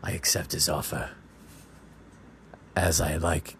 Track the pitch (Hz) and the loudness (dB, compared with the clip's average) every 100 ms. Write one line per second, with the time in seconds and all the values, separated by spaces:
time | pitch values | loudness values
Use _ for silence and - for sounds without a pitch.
0 | - 87 - - 82 - - 73 - - | -4 -2 0 0 0 0 2 0 -2 -4
1 | - - - - - - - - - - | -6 -10 -20 -20 -20 -20 -20 -20 -20 -20
2 | - - - - - - - - 87 80 | -20 -20 -20 -20 -20 -20 -4 2 4 4
3 | 80 78 85 82 - - | 2 0 0 0 -2 -18